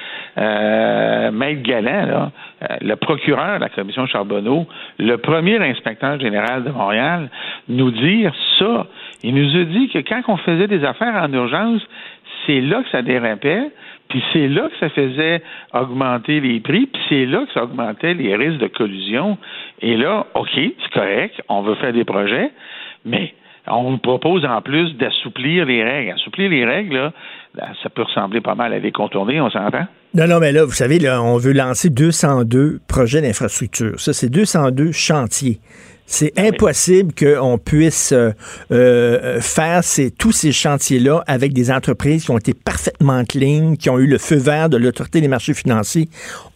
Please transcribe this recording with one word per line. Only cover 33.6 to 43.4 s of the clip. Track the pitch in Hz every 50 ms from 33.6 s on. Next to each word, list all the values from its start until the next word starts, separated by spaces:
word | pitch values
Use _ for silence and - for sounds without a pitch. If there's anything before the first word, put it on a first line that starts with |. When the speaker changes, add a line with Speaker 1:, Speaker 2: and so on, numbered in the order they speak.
| 131 104 - - 120 107 - -
Speaker 2:
Ça, | - 156 139
c'est | - - 120
deux | 123 180 214
cent | - - 175 143 131
deux | 127 131 147 165 147
chantiers. | - - - 160 247 247 208 - - 143 127 110 - _ _ - - - - - _ _
C'est | - - - 147 151 -
Speaker 1:
Ah | - 196
oui. | 220
Speaker 2:
impossible | 202 - 214 180 147 - - 175 185 185 202 165 -
qu'on | - 151 147 147 131 131 127 123
puisse, | 110 - - 151 151 160 165 143 - - - 139
euh, | 123 120 113 107 - - - - - - - 120
euh, | 123 123 123 123 120 120 120 117 123 - 127 123 117
faire | 113 - - - 160 165 170 180 165
ces, | - - - 135 120
tous | - - - 226 214
ces | - - 156 123
chantiers-là | - - 156 143 135 - - 139 123 120 139 151 170 -
avec | - 139 120 131 143 135
des | 123 123 123
entreprises | 131 131 - - 123 - - 139 156 160 -
qui | -
ont | 127
été | 110 - - -
parfaitement | - - - 180 - - - - - 156 139 131 127 123
clean, | - - 139